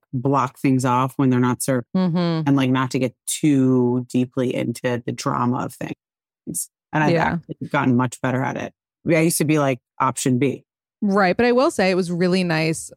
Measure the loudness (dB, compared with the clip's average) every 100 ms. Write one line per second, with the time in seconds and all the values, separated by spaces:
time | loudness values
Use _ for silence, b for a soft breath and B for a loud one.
0 | _ -4 0 0 -2 -2 0 2 2 2
1 | 0 0 2 2 2 0 -2 -2 -2 -2
2 | 0 0 0 0 0 2 2 0 0 -2
3 | -4 -6 -10 -2 2 4 4 4 2 0
4 | -2 -2 -2 -2 -2 -2 -4 -4 -4 -4
5 | -6 -6 -4 -2 -2 -2 -6 -8 -10 -10
6 | _ _ _ _ -10 -10 -10 _ _ -2
7 | 2 2 0 -4 -8 -12 -4 -2 2 2
8 | 0 -2 -4 -2 -4 -6 -8 -12 _ _
9 | 0 2 2 0 0 2 2 -2 _ -4
10 | -2 0 0 2 0 -2 -10 _ _ _
11 | 0 2 2 2 2 2 2 2 0 0
12 | -2 0 0 2 0 0 0 -2 -8